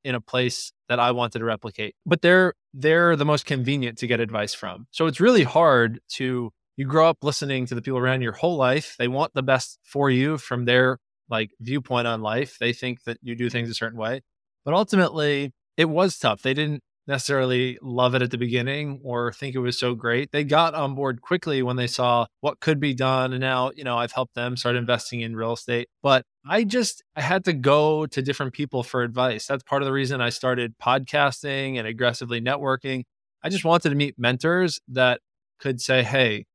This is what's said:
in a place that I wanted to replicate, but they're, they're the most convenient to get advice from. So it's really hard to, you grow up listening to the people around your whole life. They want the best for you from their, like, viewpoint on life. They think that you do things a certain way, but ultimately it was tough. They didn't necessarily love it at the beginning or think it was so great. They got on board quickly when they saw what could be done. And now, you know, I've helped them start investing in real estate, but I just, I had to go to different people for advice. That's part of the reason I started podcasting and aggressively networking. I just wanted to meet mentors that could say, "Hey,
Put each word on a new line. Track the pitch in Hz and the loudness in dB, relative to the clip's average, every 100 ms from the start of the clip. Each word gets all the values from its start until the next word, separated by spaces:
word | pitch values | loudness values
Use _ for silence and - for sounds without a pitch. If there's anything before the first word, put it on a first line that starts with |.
in | 139 | -6
a | 123 | -6
place | - 127 123 - - _ - | -2 0 0 -2 -10 _ -4
that | 123 | 2
I | 123 | 2
wanted | 120 120 113 | 2 -2 -2
to | |
replicate, | 113 110 113 - 107 - - | -4 -4 -6 -10 -10 -8 -2
but | 170 | 2
they're, | 170 185 185 - _ | 6 6 6 0 _
they're | 135 147 165 170 160 | -2 2 4 4 4
the | |
most | 143 147 | 2 0
convenient | - 139 123 143 120 113 | 0 -2 -2 -2 -4 -6
to | 120 | -2
get | 117 | 0
advice | 113 110 104 | 0 -2 -4
from. | - 104 92 120 | -6 -10 -12 -10
So | - 160 | -2 -2
it's | 147 | 2
really | 208 240 | 4 6
hard | 131 156 165 127 117 117 - | 4 6 6 6 4 -2 -12
to, | - 127 127 117 _ _ - | -6 -4 -4 -6 _ _ -8
you | |
grow | 135 156 160 | 0 4 4
up | 160 | 4
listening | 143 139 143 135 123 | -2 -4 -4 -4 -4
to | |
the | 120 | -6
people | 123 127 | -4 -2
around | 127 131 | 0 0
your | 120 | -2
whole | 101 170 170 | -2 -2 2
life. | 127 139 - - | 2 2 -2 -4
They | 123 | -2
want | 131 160 | -2 -2
the | 143 | -2
best | 131 131 - - | 0 0 0 -16
for | _ 139 139 | _ 0 2
you | 127 139 156 | 2 2 -2
from | - 123 120 | -6 -4 4
their, | 123 127 131 _ _ - | 4 4 0 _ _ -6
like, | 110 107 - | -4 -4 -8
viewpoint | 113 139 127 120 120 | -6 -6 -2 -2 0
on | 113 | -2
life. | 107 113 143 - | -2 -2 -4 -4
They | 120 | -4
think | 120 127 120 | -2 -6 -8
that | - 117 | -10 -10
you | 127 | -8
do | 117 120 | -4 -4
things | 120 117 | -2 -4
a | |
certain | 110 117 113 | -6 -6 -6
way, | 110 131 _ _ _ _ | -6 -6 _ _ _ _
but | - | -2
ultimately | 170 208 196 175 156 147 143 139 - _ - | 0 2 2 2 0 0 0 -4 -10 _ 0
it | 160 | 2
was | 156 190 - | 2 0 2
tough. | 120 104 | 0 0
They | 131 | -2
didn't | 135 151 147 _ _ - | -2 -2 -4 _ _ -6
necessarily | 139 - 139 127 127 127 123 | -4 0 0 2 0 -2 -4
love | 135 120 127 | -6 2 4
it | 127 | 4
at | 123 | 0
the | 123 | -2
beginning | 120 123 123 139 147 139 | -2 -2 -2 -4 -6 -10
or | 131 120 120 | -6 -4 -4
think | - 139 131 | -6 -8 -4
it | |
was | 123 123 | -4 -2
so | 123 | -2
great. | 120 117 120 143 | -2 -2 -2 -2
They | 147 | -4
got | 143 151 165 | 2 2 2
on | 156 139 | 0 -4
board | 135 139 127 | -2 -4 -4
quickly | - 180 165 139 | -2 -2 0 -2
when | 123 | 0
they | 127 123 | 0 -2
saw | - 123 120 113 _ | 0 2 2 0 _
what | 147 - | -6 -4
could | - 151 | -2 0
be | 147 | 0
done. | 127 131 131 127 | 0 0 0 0
And | 127 | -2
now, | 131 127 127 | -2 0 -2
you | 143 | -4
know, | 135 120 | -4 -2
I've | 120 | -2
helped | - 127 | -4 -4
them | - 120 123 | -4 -6 -4
start | 123 123 | -2 0
investing | 120 120 - 120 | 0 -2 -2 -8
in | 113 | -8
real | 113 113 | -6 -6
estate, | 117 - 120 120 _ | -6 -4 -6 -6 _
but | 139 131 - _ 139 | 2 2 2 _ -4
I | 196 | -2
just, | 220 247 220 - _ | 0 0 -2 -6 _
I | - | -6
had | 135 185 | -2 0
to | 185 | 0
go | 151 131 147 151 156 156 | 0 4 4 4 2 -2
to | - | -4
different | 131 139 135 | -4 -4 -6
people | - 143 131 | -6 -6 -4
for | 120 131 | -4 -2
advice. | 120 117 127 107 - | -2 0 -2 -2 -4
That's | 139 | -6
part | - 139 | -2 -2
of | 139 | 0
the | |
reason | 135 131 135 | -2 -2 -2
I | 120 | -2
started | 120 131 123 120 113 | -2 -2 -2 -4 -4
podcasting | - 135 131 147 143 - 147 139 135 127 | 0 0 0 0 0 -2 -6 -4 -4 -6
and | 110 | -6
aggressively | 113 123 120 120 120 | 0 0 0 -4 -4
networking. | 120 143 139 131 135 131 123 _ _ _ | -2 -2 -2 -4 -4 -8 -8 _ _ _
I | 156 | -4
just | 185 | -2
wanted | 160 170 165 | 2 4 4
to | |
meet | 143 143 - | 0 0 0
mentors | 120 127 160 180 180 - - | 0 0 0 2 0 -2 -6
that | 127 127 123 _ _ _ _ | 2 2 2 _ _ _ _
could | 139 127 | -6 -4
say, | - 131 | 2 2
"Hey, | 113 135 123 107 - | 4 4 2 2 -8